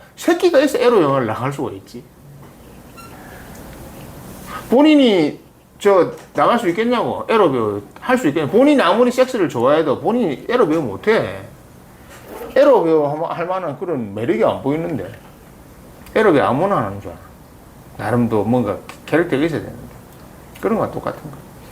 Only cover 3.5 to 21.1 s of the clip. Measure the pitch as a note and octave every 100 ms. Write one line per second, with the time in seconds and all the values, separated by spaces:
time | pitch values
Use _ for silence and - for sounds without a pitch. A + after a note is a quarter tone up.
3.5 | - - - - - - - - - -
4.5 | - - B3 D#4 D4 B3 F#3+ D3 - -
5.5 | _ _ - G3+ F#3+ - - - D3 D#3+
6.5 | A#3 F3 E3+ A#3 A#3+ C#3+ F#2 - A3 E3+
7.5 | B2+ G#2+ G2+ - - - B3+ G#3 E3 C#3+
8.5 | G#3+ D4 C4+ F3 G#3+ B3 B3 B3+ A3+ D3
9.5 | B2 B2+ D#3 D3+ A2 D#3 A#3+ F#3 - -
10.5 | B3 F3 E3 B2 F#2+ G#3 G#3+ G#2 F#2+ G2
11.5 | - - - - - - - - - -
12.5 | B3+ D4 A3 E3 D#3 C#3+ D3+ E3 E3+ E3+
13.5 | F#3 E3 C#3 F3+ C#3 G#2 G#2 B2+ A3 D#3
14.5 | F#2+ C3+ D3+ E3+ B2+ F2+ - - - -
15.5 | - - - - - - G#3 G#3+ C#3+ G2+
16.5 | C3 G3 F3 G2+ G2+ F#2 E2 - - -
17.5 | - - - - - G2+ A#2+ A#2 G#2+ G#2
18.5 | B2 G#2 - - - - D3+ F3 C3+ D#3+
19.5 | B2 F#2 - - - - - - - -
20.5 | - F#3+ G#3+ A2 - -